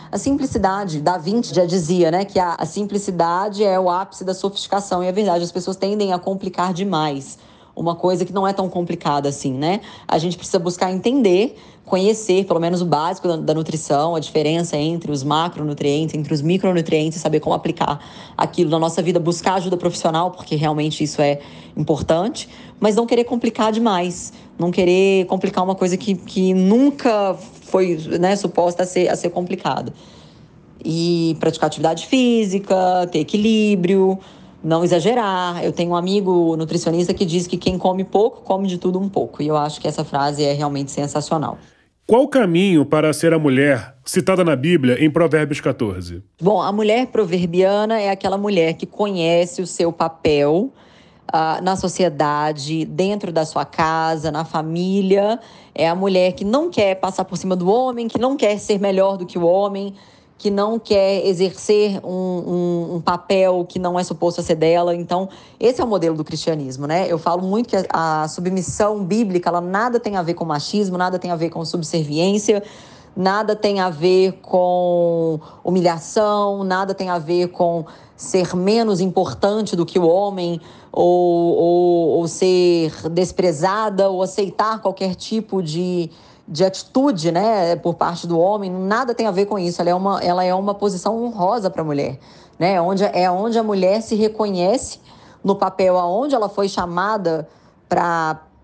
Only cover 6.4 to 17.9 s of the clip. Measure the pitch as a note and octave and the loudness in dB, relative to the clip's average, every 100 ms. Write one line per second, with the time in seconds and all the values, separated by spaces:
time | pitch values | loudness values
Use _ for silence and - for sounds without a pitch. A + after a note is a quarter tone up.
6.4 | F#3+ - F3+ E3+ G3+ E3 D#3 C#3 C3+ - | -6 -4 -2 -2 -2 -2 -2 -4 -10 -18
7.4 | - - - - E3 E3+ F3+ F3+ F#3 F#3+ | -20 -20 -18 -6 -4 -2 0 0 -2 -2
8.4 | G3 G3 F#3+ F3+ F3 E3+ E3 C#3+ C#3+ C3+ | -2 0 -2 -4 -4 -4 -2 0 -2 -4
9.4 | C#3 C3 D#3 G3+ - - - - E3+ E3+ | -4 -2 -2 -2 -6 -14 -2 -2 0 -4
10.4 | - F#3+ F3 F3 F#3+ F#3 A#3 C#4 G#3 F3+ | -2 -2 -2 -2 -2 0 0 2 4 4
11.4 | B3 - - - - F#3 F#3+ A3 - F#3 | 2 -4 -20 -20 -2 2 2 2 2 0
12.4 | G3 E3+ E3+ F3+ F3 D3 D#3+ F#3 F3+ E3 | 2 0 0 0 2 2 0 -2 -2 -2
13.4 | D#3 D#3 D#3 D#3 - C#3+ D#3+ E3 C#3 D#3 | 0 -2 -2 -6 0 0 2 -2 -2 -2
14.4 | D3+ E3 E3+ D3+ D3+ E3+ D#3+ D3 C#3 D3+ | 0 0 -2 -2 -2 -2 -4 -4 0 0
15.4 | E3+ E3+ D3+ D3 D3 C#3+ D#3+ D3+ D3 D#3 | 0 -2 -6 -2 0 0 -2 -4 -4 -2
16.4 | D3+ F#3+ G3 F3+ D#3 D#3+ D#3 D#3+ D3+ D#3 | 0 2 2 0 2 0 0 -2 -2 0
17.4 | D3+ E3+ E3 D#3+ D#3 | 0 -2 -2 -2 -2